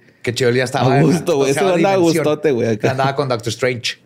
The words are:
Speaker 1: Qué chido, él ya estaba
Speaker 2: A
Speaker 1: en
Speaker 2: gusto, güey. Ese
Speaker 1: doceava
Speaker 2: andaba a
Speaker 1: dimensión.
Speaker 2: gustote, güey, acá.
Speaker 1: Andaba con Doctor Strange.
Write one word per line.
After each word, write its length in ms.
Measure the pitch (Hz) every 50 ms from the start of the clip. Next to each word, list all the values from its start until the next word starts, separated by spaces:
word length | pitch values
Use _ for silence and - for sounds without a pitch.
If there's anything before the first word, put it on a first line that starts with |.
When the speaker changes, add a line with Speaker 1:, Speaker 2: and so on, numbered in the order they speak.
| _ _ _ _ -
Speaker 1:
Qué 120 | - 117
chido, 140 | - 131 120
él 60 | 120
ya 80 | 123 131
estaba 300 | 123 131 139 120 127 127
Speaker 2:
A 60 | -
Speaker 1:
en 40 | 165
Speaker 2:
gusto, 300 | 151 - 165 - - 170
güey. 140 | 139 135 131
Ese 100 | 139 147
Speaker 1:
doceava 160 | - 190 185
Speaker 2:
andaba 180 | 170 180 196 196
a 40 | 190
Speaker 1:
dimensión. 260 | 170 165 156 160 147
Speaker 2:
gustote, 260 | 147 151 151 - 160
güey, 180 | 135 117 120 113
acá. 220 | 113 104 - 131
Speaker 1:
Andaba 240 | 123 127 135 135 135
con 140 | 143 147 135
Doctor 200 | 123 113 - 117
Strange. 480 | 110 - - 127 131 117 113 - - - _